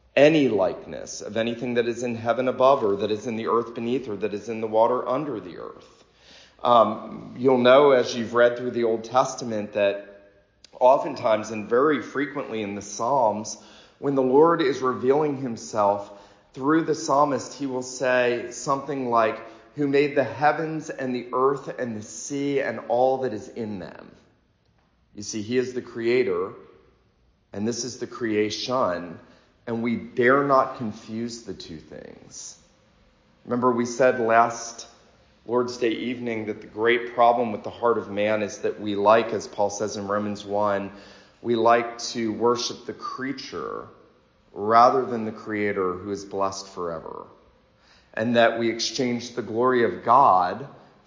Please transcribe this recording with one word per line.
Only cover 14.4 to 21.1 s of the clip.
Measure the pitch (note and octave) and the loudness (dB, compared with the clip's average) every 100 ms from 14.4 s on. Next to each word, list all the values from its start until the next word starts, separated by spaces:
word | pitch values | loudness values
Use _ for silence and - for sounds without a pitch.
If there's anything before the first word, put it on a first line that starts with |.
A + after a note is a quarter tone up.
| E3 E3 | 6 6
is | C#3 C3 | 0 0
revealing | C3 A2+ B2 C#3+ D3+ C3 | -2 0 2 2 2 -2
himself | C3 A2+ - A2 G2+ G2+ - - - _ _ | -6 -8 -6 0 2 2 -4 -16 -20 _ _
through | - C3+ D#3+ | -6 0 2
the | D#3 | 2
psalmist, | D3 - C#3 D3 C3 - | -2 0 2 2 0 -6
he | - C#3 | -8 -6
will | B2+ | -6
say | B2+ - B2+ B2+ B2 A#2+ G#2 | -6 -4 0 2 2 0 -4
something | - - C3+ D3 C#3 B2 | -8 -4 -2 -2 -6 0
like, | A#2 A2 A2 - - - D3 | 2 2 0 -10 -20 -14 -4
"Who | C#3+ | 0
made | C#3 D3 | 2 2
the | D3 | 2
heavens | C3 - D3 D3+ D#3+ D#3 D3+ | -2 2 0 0 -2 -6 -8
and | - B2+ | -8 -4